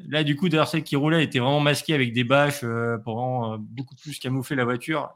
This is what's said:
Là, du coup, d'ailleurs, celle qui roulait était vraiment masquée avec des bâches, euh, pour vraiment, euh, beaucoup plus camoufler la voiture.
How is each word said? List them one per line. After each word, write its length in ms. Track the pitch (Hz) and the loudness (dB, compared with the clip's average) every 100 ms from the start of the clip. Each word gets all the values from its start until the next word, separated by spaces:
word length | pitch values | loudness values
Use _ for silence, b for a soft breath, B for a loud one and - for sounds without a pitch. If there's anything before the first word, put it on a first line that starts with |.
| 139 | -4
Là, 160 | 151 | 0
du 120 | 147 143 | 0 2
coup, 120 | 185 | 2
d'ailleurs, 200 | 156 - | 2 2
celle 140 | 165 | 0
qui 140 | 147 143 | -2 0
roulait 280 | 147 165 | 2 2
était 160 | 147 127 | 2 2
vraiment 200 | 123 147 | 2 4
masquée 340 | 147 139 - | 2 2 0
avec 180 | 151 123 | 0 2
des 120 | 117 | 0
bâches, 360 | 123 139 143 139 | 4 4 4 0
euh, 340 | 120 117 117 113 | -4 -2 -2 -4
pour 180 | 113 113 | -4 -4
vraiment, 380 | 127 127 113 | -2 -2 -4
euh, 20 | 110 | -6
beaucoup 380 | 110 113 127 - | -8 -12 -12 -14
plus 220 | 147 139 | -14 -8
camoufler 380 | 131 131 127 139 | -4 -4 -2 0
la 80 | |
voiture. 480 | 120 123 156 156 131 | 0 -2 -2 -4 -6